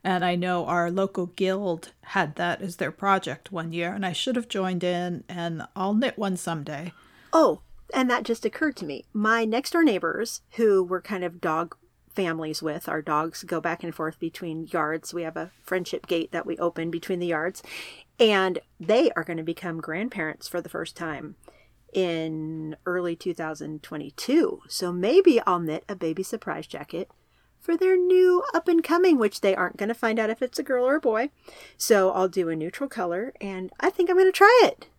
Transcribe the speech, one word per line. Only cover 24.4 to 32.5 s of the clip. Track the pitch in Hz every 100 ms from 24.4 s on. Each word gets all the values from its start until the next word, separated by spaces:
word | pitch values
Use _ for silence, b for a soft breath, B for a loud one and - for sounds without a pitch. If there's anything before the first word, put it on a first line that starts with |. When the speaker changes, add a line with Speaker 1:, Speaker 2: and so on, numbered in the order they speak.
| 262 - -
Speaker 2:
So | - 180
maybe | 175 196 349 370 233 -
I'll | 175
knit | 165 156 -
a |
baby | 190 165 160
surprise | 190 220 - 160 -
jacket | 151 - 165 - _ _ _ _ _
for | - 339
their | 370 370
new | 359 370 359 359 554
up | 339 349
and | 330
coming, | 320 339 370 285
which | 214 -
they | 202
aren't | 190 185 -
gonna | 208
find | 233 226 220
out | 214
if | 220
it's | 254 -
a |
girl | 285 254 247
or | 302
a |
boy. | 262 214 277 _ B B B B
So | - 208 185
I'll | - 185
do | 185
a | 170